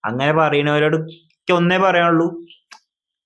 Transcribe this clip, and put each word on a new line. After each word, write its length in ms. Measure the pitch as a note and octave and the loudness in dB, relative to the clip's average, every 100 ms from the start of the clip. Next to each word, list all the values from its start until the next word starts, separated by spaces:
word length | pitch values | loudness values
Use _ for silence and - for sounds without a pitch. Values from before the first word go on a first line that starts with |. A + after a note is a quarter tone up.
| G#2+ | -6
അങ്ങനെ 280 | B2 C#3+ | -2 0
പറയുന്നവരോട് 600 | D#3 D#3 D3 D3 D3 D3+ D#3+ | 2 2 0 0 0 0 -2
എനിക്ക് 580 | D#3+ - _ _ - | -6 -16 _ _ -2
ഒന്നേ 240 | F3 E3+ F#3 | 0 2 2
പറയാനുള്ളൂ, 680 | F#3+ F3 E3+ E3 E3+ E3+ - - _ - _ _ _ _ | 2 2 2 2 0 -6 -18 -20 _ -20 _ _ _ _